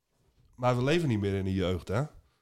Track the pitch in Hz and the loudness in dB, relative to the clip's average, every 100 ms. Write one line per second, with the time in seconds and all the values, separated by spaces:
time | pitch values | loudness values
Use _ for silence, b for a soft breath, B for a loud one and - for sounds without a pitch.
0 | _ _ _ _ _ - 123 123 131 170 | _ _ _ _ _ -2 0 2 2 2
1 | 156 107 98 98 95 95 87 92 - 101 | 2 0 0 0 0 0 0 -2 -2 -4
2 | 151 - - _ | -4 -8 -20 _